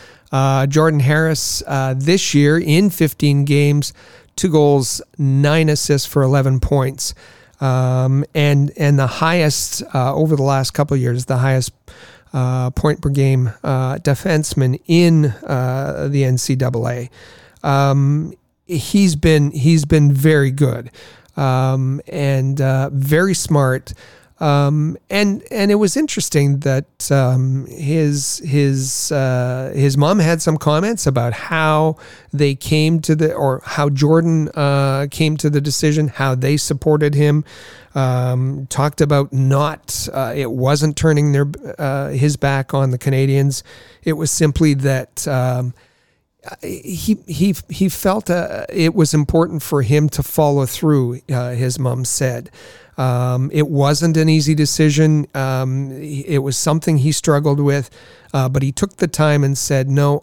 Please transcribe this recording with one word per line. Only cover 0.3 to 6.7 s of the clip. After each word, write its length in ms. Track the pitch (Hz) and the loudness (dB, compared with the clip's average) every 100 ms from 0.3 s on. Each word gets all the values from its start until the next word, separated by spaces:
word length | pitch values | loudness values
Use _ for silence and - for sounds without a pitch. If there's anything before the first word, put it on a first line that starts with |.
Uh, 340 | 135 135 135 139 | -2 2 2 0
Jordan 340 | 151 160 151 | 2 2 2
Harris, 600 | 131 156 160 151 - - - | 2 2 0 -2 -4 -8 -6
uh, 280 | 135 131 131 | -4 -4 -2
this 360 | 143 190 - | 0 0 2
year 260 | 143 143 165 | 2 4 2
in 300 | 156 156 202 | 2 2 2
fifteen 540 | - 156 - 147 143 | 2 -2 0 0 2
games, 480 | 143 143 147 147 - - - - _ | 2 2 2 0 -2 -8 -20 -20 _
two 140 | - 190 | -4 0
goals, 540 | 156 147 139 123 - - - | 4 4 4 0 -6 -10 -4
nine 500 | 139 135 147 160 156 | 0 2 2 2 2
assists 380 | 147 - 139 - | 0 0 -2 0
for 160 | 147 | 0
eleven 360 | 131 143 135 131 | 2 2 2 0
points. 540 | - | 0